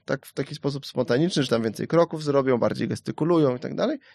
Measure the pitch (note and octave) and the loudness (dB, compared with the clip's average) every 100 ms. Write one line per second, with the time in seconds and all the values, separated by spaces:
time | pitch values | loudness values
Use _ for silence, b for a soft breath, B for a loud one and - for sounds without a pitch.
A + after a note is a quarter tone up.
0 | - C#3 - - C#3 D3+ C#3+ C#3 - C3+ | -2 -6 -4 -8 -8 -4 -6 -6 -6 -4
1 | A#2 B2+ E3+ D#3+ B2+ A#2 A2+ G#2 A2 D#3+ | 0 2 2 2 0 0 0 -4 0 2
2 | E3+ D#3 D3+ C#3 C3 B2 A2 A2 A#2+ G#2 | 2 0 0 2 4 2 2 0 -4 -4
3 | - - D#3 E3+ C#3 B2 - - A3+ D4 | -6 -4 2 4 4 0 -6 -2 -2 -2
4 | b | b